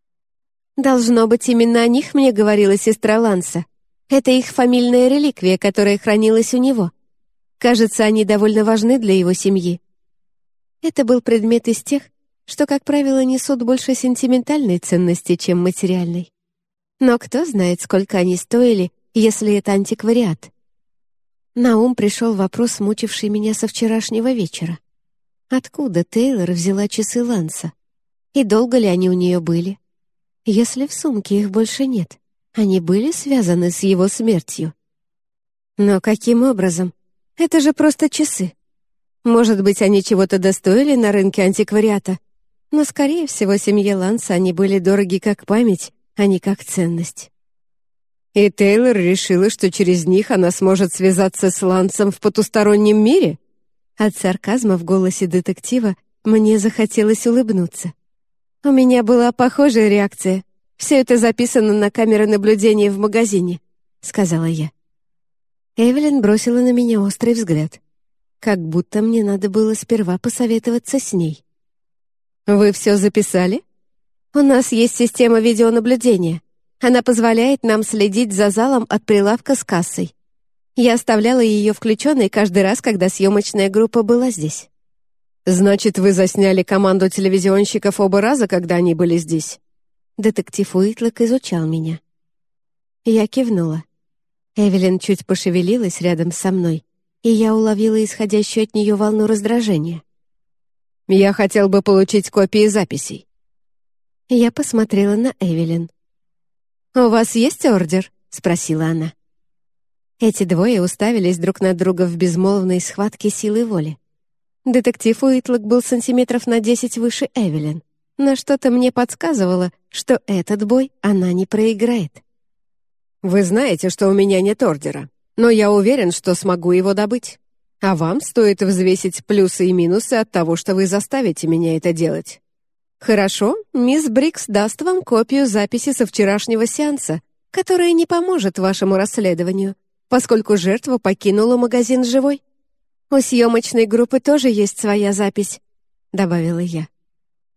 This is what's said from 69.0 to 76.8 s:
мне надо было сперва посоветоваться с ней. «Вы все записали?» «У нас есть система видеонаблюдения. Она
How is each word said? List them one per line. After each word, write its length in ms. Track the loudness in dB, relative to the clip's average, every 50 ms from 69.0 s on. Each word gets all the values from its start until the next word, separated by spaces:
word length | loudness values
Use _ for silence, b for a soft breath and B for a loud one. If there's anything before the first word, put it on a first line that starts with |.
| -2
мне 200 | 0 0 0 0
надо 240 | -2 -2 -2 -4 -2
было 260 | 0 0 0 0 -2
сперва 420 | -4 -4 -4 -2 -2 0 -2 -4
посоветоваться 800 | -4 -4 -6 -4 -4 -2 -2 -2 -2 -2 -2 -4 -4 -4 -4 -6 -6
с 140 | -4 -4 -4
ней. 300 | -2 -2 -4 -6 -10 _ _ _ _ _ _ _ _ _ _ _ _ _ _ _ _ _ _ _ _ -2
«Вы 240 | 0 2 4 4 2
все 260 | 2 0 0 0 0
записали?» 640 | 2 0 0 0 0 -2 0 0 0 0 0 -2 -6 _ _ _ _ _ _ _ _ _ _ _ _ _ _ 0
«У 60 | 2
нас 320 | 4 4 4 2 2 0
есть 240 | 0 0 0 0 2
система 440 | 0 -2 -2 2 2 2 4 4 4
видеонаблюдения. 1000 | 4 2 2 4 2 2 2 0 0 0 0 2 2 2 2 2 0 -2 -4 -6 _ _ _ _ _ _ _
Она 240 | -2